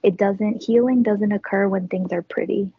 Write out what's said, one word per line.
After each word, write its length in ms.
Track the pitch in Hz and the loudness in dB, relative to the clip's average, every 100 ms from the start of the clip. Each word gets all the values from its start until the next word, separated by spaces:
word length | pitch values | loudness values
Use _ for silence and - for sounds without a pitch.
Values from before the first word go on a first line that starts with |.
It 140 | 202 175 | 0 2
doesn't, 460 | 202 196 208 226 | 0 0 -2 -4
healing 400 | - 233 247 254 | 2 2 4 2
doesn't 300 | 226 202 208 | 2 2 0
occur 360 | 202 - 196 196 | -2 -2 0 0
when 200 | 190 185 | 0 -2
things 240 | 185 180 | -4 -4
are 100 | 175 | -4
pretty. 480 | 170 - - 208 196 | -6 -6 -4 -2 -4